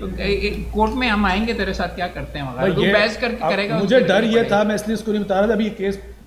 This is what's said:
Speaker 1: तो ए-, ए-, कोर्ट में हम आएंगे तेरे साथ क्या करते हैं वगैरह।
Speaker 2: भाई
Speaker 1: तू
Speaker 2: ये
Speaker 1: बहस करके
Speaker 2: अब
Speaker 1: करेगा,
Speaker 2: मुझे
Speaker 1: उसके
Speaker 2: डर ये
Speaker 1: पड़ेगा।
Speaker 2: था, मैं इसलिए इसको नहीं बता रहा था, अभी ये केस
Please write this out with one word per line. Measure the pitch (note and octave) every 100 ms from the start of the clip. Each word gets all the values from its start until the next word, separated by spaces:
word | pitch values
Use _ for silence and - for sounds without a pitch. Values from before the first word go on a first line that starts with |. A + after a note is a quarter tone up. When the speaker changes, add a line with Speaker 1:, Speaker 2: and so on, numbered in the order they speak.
Speaker 1:
तो | F#3+
ए-, | F3+
ए-, | F#3+ G3+ G3+ G3+ - G3+
कोर्ट | G#3+
में | B3+ B3+
हम | G#3 G3+
आएंगे | F#3 A3+ A3
तेरे | F#3+ F#3
साथ | F3+
क्या | - F3
करते | D3+ C3 D3+
हैं | C3+
वगैरह। | B2 F#3
Speaker 2:
भाई | E3+
Speaker 1:
तू |
Speaker 2:
ये | F#3
Speaker 1:
बहस | G#3 G#3+ G#3+
करके | A#3+ A3+ D#3+
Speaker 2:
अब |
Speaker 1:
करेगा, | F#3+ G3+ A3
Speaker 2:
मुझे | G3+ B3+
Speaker 1:
उसके | G3
Speaker 2:
डर | F#3+ A3+
ये | A3+
Speaker 1:
पड़ेगा। | A#3 G3+
Speaker 2:
था, | G#3+
मैं | G#3
इसलिए | G#3+ A3
इसको | A3
नहीं | G#3+ G3+
बता | F#3+
रहा | G#3
था, |
अभी | G#3 A3
ये |
केस | G3+ G3 G3 - -